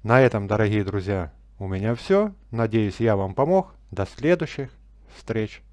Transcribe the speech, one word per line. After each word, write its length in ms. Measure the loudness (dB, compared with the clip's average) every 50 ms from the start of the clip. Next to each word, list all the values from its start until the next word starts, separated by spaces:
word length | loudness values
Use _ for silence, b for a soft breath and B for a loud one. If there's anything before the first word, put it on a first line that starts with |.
| 2
На 180 | 4 6 6
этом, 260 | 6 6 4 0 -2
дорогие 360 | 0 0 2 2 2 2 0 -2
друзья, 500 | -2 -4 -4 -4 -2 -2 -2 -4 -6 -10 -20 -20 -20 -16 -12
у 80 | -8
меня 260 | -6 -4 -4 -2 -4 -4
всё. 400 | -4 0 2 2 2 2 0 -6 -14 -16 -10
Надеюсь, 480 | -4 -2 -2 0 2 0 0 0 -2 0
я 160 | 2 2 2
вам 200 | 2 0 -2 0
помог. 400 | -2 0 2 2 2 0 -2 -16 -20 -20 -12
До 140 | -6 -6 -6
следующих 640 | -6 -6 -2 2 2 2 2 0 -8 -8 -10 -12 -12 -14 -20 -20 -20 -20 -20 -20 -20 -20
встреч. 460 | -20 -10 -6 -4 -4 -4 -4 -8 -18 -20 -20